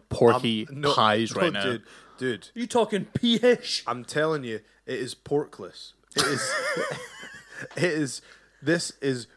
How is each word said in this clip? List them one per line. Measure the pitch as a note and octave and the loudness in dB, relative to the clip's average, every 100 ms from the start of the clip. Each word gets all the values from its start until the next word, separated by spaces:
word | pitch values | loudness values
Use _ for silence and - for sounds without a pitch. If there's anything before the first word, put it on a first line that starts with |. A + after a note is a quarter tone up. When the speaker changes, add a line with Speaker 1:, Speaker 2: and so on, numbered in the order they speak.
| - | -2
Speaker 1:
Porky | - A#2+ A2 A#2+ A2 - | 4 6 6 4 -2 -4
Speaker 2:
I'm, | C#3 | -4
no, | C#3+ | 0
Speaker 1:
Pies | C3+ A2 G#2+ A2+ G#2+ | 4 4 4 0 0
Speaker 2:
no, | |
Speaker 1:
right | F#2 | 0
now. | G2+ | 0
Speaker 2:
dude, | G2 - - - - - | -2 -4 -8 -20 -20 -6
dude. | B2+ G#2 - A3+ | -4 -4 -8 -10
Speaker 3:
You | A#3 | -2
talking | A#3+ A3 G3 G#3+ | 2 2 0 -4
P | - A#3 A#3 | 0 2 4
H? | B3 A#3+ - - - | 6 4 2 -4 -4
Speaker 2:
I'm | B2 A#2 | -6 -4
telling | D3 D#3 D3+ B2 | 0 0 0 -4
you, | A2 - _ - | -8 -10 _ -8
it | B2 | -6
is | B2 | -6
porkless. | - - D3 - - F2+ - - - _ - | -8 -2 -2 -2 -8 -14 -14 -20 -20 _ 0
It | - | 0
is, | C#3+ C5 D5 C5+ B4+ D5 B4 B4 | 0 -2 -2 -2 -4 -4 -6 -12
<laughs> | - - - - - - - | -16 -18 -18 -18 -16 -12 -2
it | |
is, | F3 D#3 C#3 - - - _ _ | 0 2 -2 -4 -14 -20 _ _
this | C#3 E3+ - - | 0 0 0 -4
is | C3+ B2+ A2 | -2 -2 -4